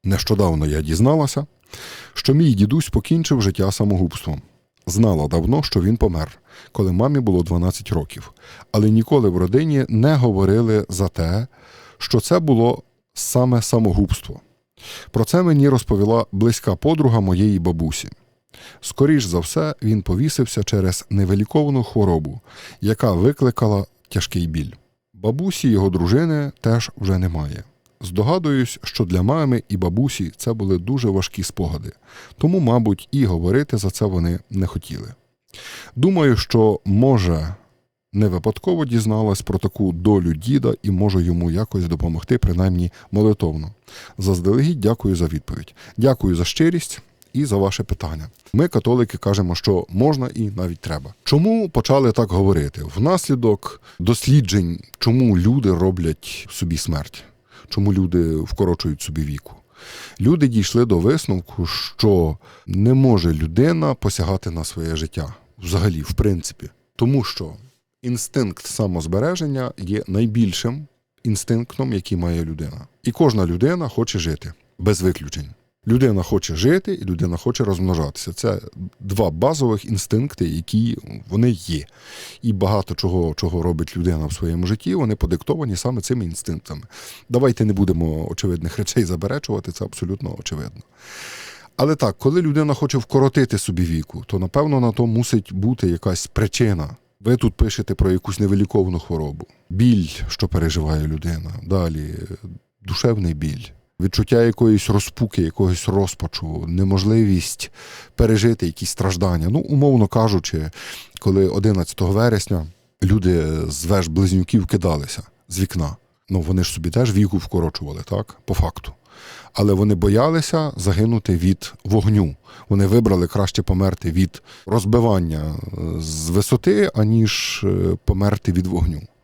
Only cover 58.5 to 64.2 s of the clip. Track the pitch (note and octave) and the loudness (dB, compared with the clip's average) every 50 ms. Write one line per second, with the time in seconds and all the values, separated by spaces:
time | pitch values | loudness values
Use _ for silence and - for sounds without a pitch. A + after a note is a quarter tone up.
58.5 | - - G2+ F2+ F2 - - E2 D2+ - - - D2+ D#2 D2+ C#2+ D2 C#2+ _ - | -2 0 0 0 0 -2 -2 -4 -4 -4 -8 -8 -6 -6 -4 -4 -6 -8 _ -16
59.5 | - - _ _ _ - - - - - - - - - F#2+ A#2 E3+ E3 D3 C3 | -20 -20 _ _ _ -20 -20 -20 -18 -18 -18 -20 -8 0 2 2 4 4 2 2
60.5 | A#2 A2 G2 - - A#2 B2 A#2 G2+ E2+ E2+ A2 - D#3+ - - G2 F2+ E2+ - | 2 2 0 2 2 2 2 4 2 2 4 2 2 2 0 -2 -4 -4 -4 -8
61.5 | - - F2+ E2 - - - - - - - G#2+ G2+ F2+ E2+ D#2 D2+ - _ - | -6 -6 -6 -4 -4 -8 -8 -10 -4 0 2 4 4 4 2 0 -2 -6 _ -20
62.5 | - - _ - F#2 F#2+ G#2 A#2+ C3 C3+ C3+ C3 A#2 F#2+ E2 E2+ D#2+ D2+ D#2+ D#2 | -20 -20 _ -6 -2 2 2 4 4 6 6 4 4 4 4 2 0 0 -2 -2
63.5 | D#2+ G#2 C3 D#3+ E3+ D#3+ D#3 D3 C3+ - - G2+ - - | 2 2 2 2 2 0 0 -2 -2 -2 -2 -4 -2 -2